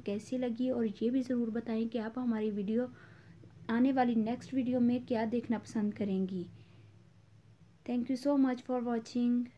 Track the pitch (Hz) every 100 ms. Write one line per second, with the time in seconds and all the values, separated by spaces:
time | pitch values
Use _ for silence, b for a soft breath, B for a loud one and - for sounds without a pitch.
0 | 226 202 - 254 247 226 254 240 226 196
1 | 220 262 254 247 226 226 233 220 226 233
2 | 214 226 247 220 214 208 196 220 247 B
3 | B B B B - - - 226 254 262
4 | 247 226 214 247 - 262 247 247 240 247
5 | 247 226 220 240 233 220 - 226 208 208
6 | 208 190 190 190 170 B B B B B
7 | - - - - - - - - - 247
8 | 240 254 277 285 269 247 - 254 240 233
9 | 226 247 240 240 240